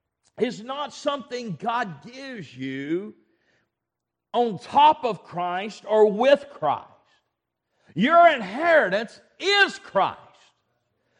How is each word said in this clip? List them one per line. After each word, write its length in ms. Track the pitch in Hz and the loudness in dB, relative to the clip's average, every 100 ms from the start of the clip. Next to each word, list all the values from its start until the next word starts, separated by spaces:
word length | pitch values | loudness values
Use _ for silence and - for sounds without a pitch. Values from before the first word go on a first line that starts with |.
| _ _ _ - | _ _ _ -6
is 220 | 240 180 | -4 -4
not 320 | 233 277 277 | -12 -10 -10
something 600 | - 285 285 - 247 233 160 | -8 -6 -6 -8 -10 -10 -8
God 480 | 220 233 226 147 | -6 -4 -6 -10
gives 520 | 202 262 277 247 139 127 | -18 -18 -14 -14 -16 -12
you 600 | 135 135 143 170 208 - _ _ _ _ _ _ _ _ _ _ _ | -10 -10 -6 -6 -6 -16 _ _ _ _ _ _ _ _ _ _ _
on 280 | 226 240 185 | -2 -2 -4
top 440 | - 254 302 302 | -2 4 4 4
of 200 | 247 196 | -2 -6
Christ 600 | - 165 180 180 208 196 - | -10 -8 -6 -6 -8 -12 0
or 240 | 214 214 | 4 4
with 340 | 202 262 285 - | 4 2 2 0
Christ. 360 | - 151 113 - _ _ _ _ _ _ _ _ _ _ - | -6 -4 -4 -8 _ _ _ _ _ _ _ _ _ _ -2
Your 320 | 240 339 339 | 4 6 6
inheritance 880 | 277 185 220 339 320 208 190 226 - _ _ | 4 -4 -4 2 2 2 -2 -6 -12 _ _
is 400 | 339 403 381 - | 0 2 2 0
Christ. 400 | - 196 160 - - _ _ _ _ _ _ _ _ | -6 -2 -2 -4 -18 _ _ _ _ _ _ _ _